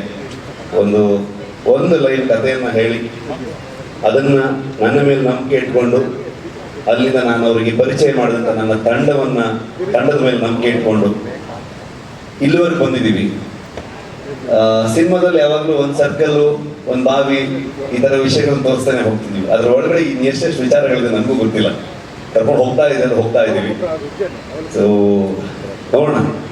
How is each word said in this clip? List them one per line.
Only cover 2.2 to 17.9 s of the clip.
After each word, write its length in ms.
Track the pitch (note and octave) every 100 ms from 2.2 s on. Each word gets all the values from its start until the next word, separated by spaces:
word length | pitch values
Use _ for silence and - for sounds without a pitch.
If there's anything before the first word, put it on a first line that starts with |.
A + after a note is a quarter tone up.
| B2+
ಕಥೆಯನ್ನ 400 | A2+ C3 C3 B2
ಹೇಳಿ 420 | A2 A2+ A#2 A#2 A2+ - - A#2 - - - - - -
ಅದನ್ನ 320 | B2+ C#3 C#3 C3 C3+ - -
ನನ್ನ 200 | A2+ C#3+
ಮೇಲೆ 200 | C#3 C3
ನಂಬಿಕೆ 360 | B2+ B2 - C3+
ಇಟ್ಕೊಂಡು 400 | B2+ B2 A#2+ B2 C3 - - - - - - - G#2+
ಅಲ್ಲಿಂದ 240 | A#2+ B2+
ನಾನು 320 | C3 A#2+ A#2 A#2
ಅವರಿಗೆ 320 | A2+ A2+ A#2
ಪರಿಚಯ 340 | C3 - D3
ಮಾಡಿದಂಥ 360 | B2+ A#2 A#2 A2+
ನನ್ನ 240 | A2 A2
ತಂಡವನ್ನ, 680 | A2 A#2 A#2 D3 C#3 C3 A#2+ A2+ A2+ - - F#3
ತಂಡದ 280 | A#2 C3+ C#3+
ಮೇಲೆ 180 | B2+ A#2
ನಂಬಿಕೆ 300 | A2+ A#2 A#2+
ಇಟ್ಕೊಂಡು 380 | A#2 A2+ G#2+ G2+ G#2 - - - - - - - - - - - -
ಇಲ್ಲಿವರೆಗೆ 380 | C#3+ F3 E3+ C#3
ಬಂದಿದ್ದೀವಿ. 580 | C3 B2+ A2 G2 G2+ - - - - - - - - - - C3+ B2
ಆ, 460 | A2+ A2+ A2 A2+
ಸಿನಿಮಾದಲ್ಲಿ 440 | E3 E3+ F3+ F3+ E3
ಯಾವಾಗಲೂ 340 | D3 D3+ D#3
ಒಂದ್ 240 | C#3+ C#3 C#3+
ಸರ್ಕಲ್ಲು, 800 | C#3+ C#3+ D3+ D3 D3 D3 - - C3
ಒಂದ್ 160 | B2+
ಬಾವಿ, 680 | B2+ C#3 C3+ C#3 C3+ C3+ C3+ C#3 C3+